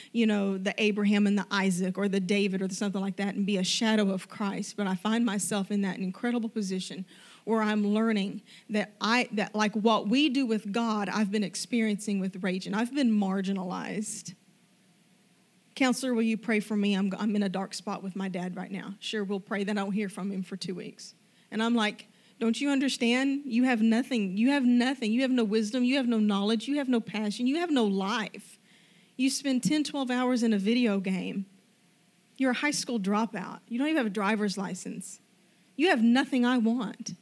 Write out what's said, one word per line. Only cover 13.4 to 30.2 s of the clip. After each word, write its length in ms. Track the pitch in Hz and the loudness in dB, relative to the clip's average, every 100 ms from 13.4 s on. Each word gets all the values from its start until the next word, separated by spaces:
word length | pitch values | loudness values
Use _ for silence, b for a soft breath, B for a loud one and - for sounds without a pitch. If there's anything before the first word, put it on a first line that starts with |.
| 190 196 185 185 - 190 214 - - - _ _ _ _ _ _ _ _ _ _ _ _ _ - | -2 -4 -4 -6 -6 -6 -6 -10 -14 -18 _ _ _ _ _ _ _ _ _ _ _ _ _ 2
"Counselor, 380 | 262 240 262 | 2 2 0
will 100 | 233 | 0
you 140 | 226 220 | 2 0
pray 240 | 220 214 | 0 0
for 160 | 208 214 | 0 0
me? 160 | 202 | 2
I'm, 180 | 196 196 185 | 2 0 -2
I'm 160 | 208 208 | -2 0
in 80 | |
a 60 | 202 | 0
dark 240 | 185 196 | -2 -6
spot 280 | - - 196 | -8 -8 -8
with 140 | 196 190 | -8 -6
my 140 | 190 | -6
dad 260 | 180 180 180 | -4 -6 -8
right 160 | - | -8
now." 220 | 190 - 196 | -10 -10 -12
"Sure, 240 | - 220 196 | -8 -6 -4
we'll 160 | 202 | -6
pray. 240 | 190 208 196 | -4 -4 -2
Then 120 | 208 | -2
I 40 | |
don't 100 | 196 | -2
hear 160 | 202 202 | -2 -4
from 240 | 185 190 | -6 -6
him 100 | 190 | -6
for 140 | 180 190 | -6 -8
two 180 | - | -8
weeks." 400 | 180 - - - - b b b | -8 -10 -14 -20 -20 b b b
And 100 | 214 | -2
I'm 140 | 226 233 | 2 2
like, 320 | 214 208 - b b b | 2 -2 -14 b b b
"Don't 200 | 226 226 | -2 0
you 100 | 285 | 2
understand? 720 | 277 269 - 233 247 277 277 | 2 2 2 2 2 2 -2
You 220 | 285 226 254 | 0 2 4
have 160 | 240 | 4
nothing. 560 | 226 226 254 247 196 190 | 4 4 2 -2 -2 2
You 140 | 240 | 2
have 120 | 285 | 4
nothing. 480 | 247 240 240 269 220 | 4 4 4 0 0
You 100 | 226 | 2
have 80 | 262 | 2
no 120 | 254 | 2
wisdom. 400 | 220 220 214 254 | 2 2 0 0
You 140 | 247 277 | 2 2
have 100 | 240 | 2
no 100 | 226 | 2
knowledge. 500 | 208 202 202 226 240 | 2 2 2 0 0
You 100 | 285 | -2
have 100 | 262 | 0
no 140 | 247 | 0
passion. 440 | 220 208 214 208 247 | 0 -4 -4 -2 0
You 120 | 294 | 0
have 120 | 349 | 0
no 140 | 285 | 2
life. 760 | 214 190 190 233 202 - - - b b b b b b | 2 0 0 -2 -4 -8 -20 -20 b b b b b b
You 120 | 262 | 0
spend 340 | 262 277 254 | 0 0 0
ten, 200 | - 302 | 2 0
twelve 260 | 285 285 254 | 0 -2 -2
hours 340 | 247 | 0